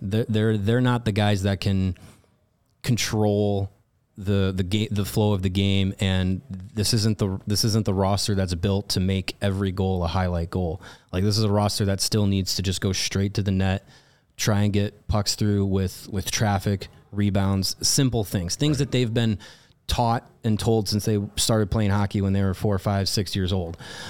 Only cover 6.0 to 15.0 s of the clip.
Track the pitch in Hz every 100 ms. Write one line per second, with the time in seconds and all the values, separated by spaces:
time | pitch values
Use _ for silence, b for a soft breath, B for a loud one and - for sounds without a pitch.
6 | 98 92 92 92 - 95 92 107 98 117
7 | 110 104 98 95 - 101 117 110 104 95
8 | 95 101 - 95 90 87 98 98 - 98
9 | 92 95 - - 101 95 98 92 95 92
10 | 82 92 90 87 85 92 87 78 B B
11 | B 92 104 104 107 104 104 - 98 95
12 | - 110 101 98 92 - 92 92 101 92
13 | - 98 101 104 98 95 95 98 - B
14 | B B B - - 101 104 101 104 -